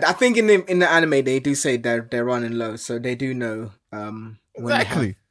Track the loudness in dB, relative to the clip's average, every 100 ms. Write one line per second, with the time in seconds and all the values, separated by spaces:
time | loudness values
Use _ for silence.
0 | 2 2 2 4 6 4 4 2 4 4
1 | 4 2 2 0 0 0 0 0 0 -2
2 | -2 -2 0 -2 -2 -4 -6 -8 -8 -6
3 | -4 -4 -4 -4 -6 -6 -10 -16 -16 -12
4 | -12 -12 -14 -18 _ -10 -2 0 0 -2
5 | -4 -6 _